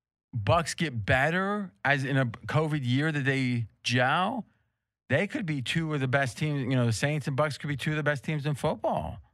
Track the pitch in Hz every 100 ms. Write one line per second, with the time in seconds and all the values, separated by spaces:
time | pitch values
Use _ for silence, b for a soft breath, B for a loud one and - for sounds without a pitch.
0 | _ _ _ 113 101 170 - - 156 117
1 | 101 131 151 180 196 208 185 _ 135 143
2 | 135 135 120 - 113 147 156 151 123 135
3 | 156 147 135 135 127 120 110 _ - 123
4 | 127 165 190 254 - _ _ _ _ _
5 | - 147 202 302 165 143 113 165 160 147
6 | 131 139 131 - 151 143 123 127 120 107
7 | 143 151 127 131 151 - 147 143 156 151
8 | 147 139 - 151 147 131 156 240 320 -
9 | 76 - -